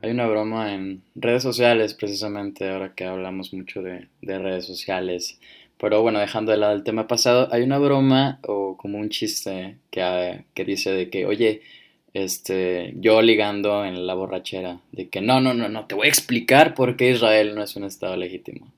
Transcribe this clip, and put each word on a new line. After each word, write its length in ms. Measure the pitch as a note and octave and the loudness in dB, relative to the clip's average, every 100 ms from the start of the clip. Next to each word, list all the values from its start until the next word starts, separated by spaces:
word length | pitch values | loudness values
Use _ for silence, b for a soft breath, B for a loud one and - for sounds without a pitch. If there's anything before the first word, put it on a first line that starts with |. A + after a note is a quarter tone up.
| A2 | -2
Hay 60 | |
una 140 | A#2+ A#2 | -2 0
broma 460 | G#2+ G#2+ A2+ G#2+ | 0 0 -4 -4
en 280 | G2 F#2+ F#2 _ - | -6 -8 -10 _ -4
redes 280 | A#2 B2 | 0 2
sociales, 500 | B2+ A#2+ A#2+ A#2 A2 | 0 2 4 4 2
precisamente, 760 | - G#2 G2 G#2+ G2+ G2+ G2 F#2+ | -2 -8 -6 -6 -6 -8 -6 -6
ahora 240 | F#2+ F#2+ - | -4 -8 -8
que 80 | |
hablamos 480 | F#2 F#2 F#2 F#2+ F#2 | -8 -6 -8 -8 -10
mucho 300 | F#2+ F#2 - | -12 -12 -10
de, 260 | F#2 F2+ - _ | -10 -12 -16 _
de 180 | - F#2+ | -10 -6
redes 260 | F#2+ F#2 F2+ | -4 -6 -6
sociales. 720 | F#2 - F#2 F#2 F2+ - - B B B _ | -12 -6 -4 -2 -6 -8 -14 B B B _
Pero 240 | G#2 G#2+ | 2 4
bueno, 180 | A2+ A2 | 4 2
dejando 340 | G2+ A2 G#2+ | 0 0 2
de 40 | G#2+ | 2
lado 160 | G#2 | 4
el 120 | G#2 G2+ | 2 0
tema 240 | A2 A2 | -2 -2
pasado, 400 | A#2+ B2 B2 B2+ | 2 4 4 4
hay 120 | A#2+ | 2
una 140 | B2+ C#3 | 2 2
broma 640 | C#3+ C#3 C3+ C3 C3+ C3+ - | 4 4 4 4 2 -2 -4
o 300 | G2+ G2 F#2 | -4 -4 -6
como 220 | G2+ G#2 | -8 -6
un 100 | G#2+ | -6
chiste 680 | - A2 - - F#2+ F#2 - _ | -4 -4 -6 -6 -8 -10 -14 _
que, 100 | - | -4
ah, 440 | F2+ F2+ F2+ F#2+ - | -2 0 -4 -6 -14
que 100 | - | -8
dice 280 | F#2+ G2 - | -4 -2 -2
de 160 | F#2+ F2+ | -2 -2
que, 160 | G2 F#2+ | -2 -2
"Oye, 360 | G#2 A2+ G#2+ B B B B _ | 2 2 0 B B B B _
este, 800 | G2 F#2+ - - F#2+ F#2 F2+ F2 - | -6 -4 -6 -4 -2 0 -2 -6 -2
yo 260 | G2+ A2 | 4 6
ligando 600 | A2+ A2 G#2 G2+ G2+ G#2 | 6 4 2 -2 -2 -2
en 240 | G2+ F2+ F2+ | -2 -6 -6
la 60 | |
borrachera", 680 | F#2 F#2+ F#2+ - F#2+ F2+ F2 _ | -4 -6 -8 -8 -10 -10 -12 _
de 160 | - F#2 | -12 -10
que, 100 | G2 | -4
"No, 220 | G#2 C3 | 2 2
no, 120 | C3 | 2
no, 140 | A#2+ G#2+ | 0 -2
no, 200 | A2 - | -6 -6
te 80 | G2+ | 0
voy 120 | C3+ | 2
a 20 | |
explicar 640 | - - A#2+ - C3+ D#3+ | 2 0 -2 6 8 8
por 220 | D#3+ B2 A#2+ | 4 0 2
qué 160 | B2+ | 2
Israel 420 | B2 A2+ G#2+ G#2 | 4 6 6 4
no 80 | G#2 | 0
es 140 | G#2 - | -8 -8
un 80 | |
estado 320 | G2+ - F#2 F2+ | -10 -8 -6 -6
legítimo". 560 | F2+ F#2 - - - | -6 -10 -14 -16 -18